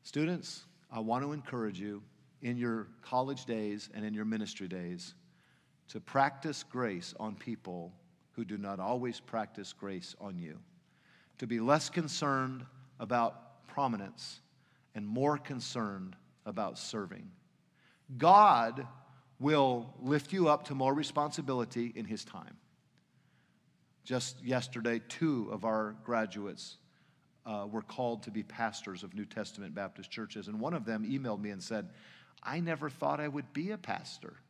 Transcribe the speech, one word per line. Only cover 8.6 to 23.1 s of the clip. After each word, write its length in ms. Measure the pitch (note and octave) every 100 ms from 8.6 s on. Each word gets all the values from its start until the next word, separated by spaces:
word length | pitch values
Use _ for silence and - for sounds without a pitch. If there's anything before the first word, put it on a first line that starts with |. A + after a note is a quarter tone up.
| G2+ G2
always 400 | F#2 B2 B2 A2
practice 520 | - A2+ G#2 - F#2+
grace 420 | - G2 F#2+ F2+ -
on 200 | G3 F#3
you, 200 | E2 - - - _ _ _ - _ -
to 80 | B2
be 140 | A#2
less 300 | A#2 D3+ -
concerned 760 | - D#3+ - D3 C3+ C3 C3 B2 - - -
about 680 | A2 A#2+ A#2 - - - -
prominence 760 | - C#3 A2 G2 - - - _ _ _ _ _
and 120 | A2 G#2
more 300 | A#2 C#3 D3
concerned 800 | C#3+ C3 - B2 G#2+ G2 F#2 F#2 _ _ -
about 320 | F#2+ G2+ -
serving. 520 | - A2+ F#2+ - - - _ _ _ _ _ _ - B2+
God 680 | D#3 G3 G#3 C3 A#2 B2 C3 - - - _ _
will 560 | C3+ D3+ C3+ B2 A#2 -
lift 320 | B2+ D3 -
you 160 | F#3+ E3
up 160 | D3 -
to 80 |
more 200 | C#3 C3
responsibility 1000 | C#3+ C#3 - D3 C#3+ C3+ B2+ A#2 A#2+ A#2+
in 120 | A#2 G#2
His 180 | G#2+
time. 320 | - F2+ - - _ _ _ _ _